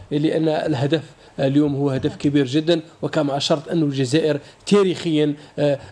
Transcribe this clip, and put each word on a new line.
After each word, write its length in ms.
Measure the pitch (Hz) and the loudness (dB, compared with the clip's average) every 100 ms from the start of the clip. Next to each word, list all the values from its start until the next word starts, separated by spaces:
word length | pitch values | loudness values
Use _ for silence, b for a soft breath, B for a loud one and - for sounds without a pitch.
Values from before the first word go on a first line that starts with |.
| B | B
لأن 360 | 147 156 160 160 | -2 0 0 0
الهدف 560 | 156 165 135 139 156 - - B - | 0 -2 -2 0 -2 -4 -20 B -2
اليوم 360 | 139 143 147 139 | 0 2 2 0
هو 140 | 143 | -2
هدف 260 | 131 143 - | -2 -4 -2
كبير 300 | 147 143 131 | 0 2 2
جدًا، 360 | 147 156 165 - B | 0 0 0 -2 B
وكما 360 | 151 160 143 139 | -4 -2 -2 -2
أشرت 300 | - 156 - | 0 -2 -2
أن 160 | 170 | -2
الجزائر 560 | 147 135 127 156 156 143 B B - | 0 0 0 2 2 -2 B B 2
تاريخيًا، 680 | 202 190 147 170 151 151 147 B - | 4 4 0 0 0 0 -2 B -2
آه، 200 | 147 135 B | 0 -2 B